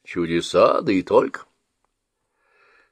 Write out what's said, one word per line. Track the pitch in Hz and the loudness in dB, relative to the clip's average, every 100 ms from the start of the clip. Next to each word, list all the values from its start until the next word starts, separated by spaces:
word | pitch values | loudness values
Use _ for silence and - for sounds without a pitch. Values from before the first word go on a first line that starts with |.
«Чудеса, | - 87 82 85 - 90 113 - | -12 -8 -4 -4 0 2 2 2
да | - | 0
и | 92 | -2
только!» | - 110 - - - _ _ _ _ _ _ _ _ _ _ _ _ _ _ | 2 0 0 -8 -20 _ _ _ _ _ _ _ _ _ _ _ _ _ _